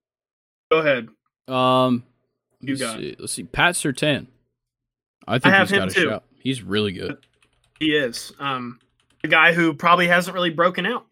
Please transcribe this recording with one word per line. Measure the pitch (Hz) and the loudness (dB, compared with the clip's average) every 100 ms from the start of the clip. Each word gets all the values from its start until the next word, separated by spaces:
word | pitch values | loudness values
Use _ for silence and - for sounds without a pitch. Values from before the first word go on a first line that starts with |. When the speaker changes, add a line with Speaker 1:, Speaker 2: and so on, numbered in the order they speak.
| _ _ _ _ _ _ - | _ _ _ _ _ _ 0
Speaker 1:
Go | 160 | 2
ahead. | 151 123 113 _ _ _ - | 2 0 -4 _ _ _ -6
Speaker 2:
Um, | 127 127 127 127 120 - _ _ _ _ _ | 0 4 4 4 0 -6 _ _ _ _ _
let | 131 | -8
Speaker 1:
You | 135 | -6
Speaker 2:
me | |
Speaker 1:
got | 120 110 | -6 -8
Speaker 2:
see. | - | -10
Speaker 1:
it. | - | -12
Speaker 2:
Let's | - | -12
see. | - | -12
Pat | 123 - 170 175 | -6 0 0 0
Surtain. | 151 127 151 127 - _ _ _ _ _ _ _ _ _ - | -4 -2 -2 -2 -6 _ _ _ _ _ _ _ _ _ -4
I | 120 | 0
think | 185 190 | 4 4
Speaker 1:
I | |
have | 185 | 4
Speaker 2:
he's | 196 | 2
Speaker 1:
him | |
Speaker 2:
got | 185 | 0
a | |
Speaker 1:
too. | 190 147 | 0 0
Speaker 2:
shout. | 107 - _ | -2 -10 _
He's | 127 127 | -6 -6
really | 139 104 104 | -4 -2 -2
good. | 92 95 - _ _ _ _ _ - | -6 -10 -10 _ _ _ _ _ -6
Speaker 1:
He | 156 151 | -2 0
is. | 123 117 - - | -2 -6 -14 -10
Um, | 139 127 120 123 _ _ _ _ | -6 -6 -8 -14 _ _ _ _
a | 156 | 0
guy | 165 165 | 4 4
who | 170 165 | 4 0
probably | 147 170 175 175 | 2 2 4 4
hasn't | 175 180 180 | 2 0 -2
really | 175 | -2
broken | 156 180 180 190 | 0 0 0 -4
out | 247 - | -6 -10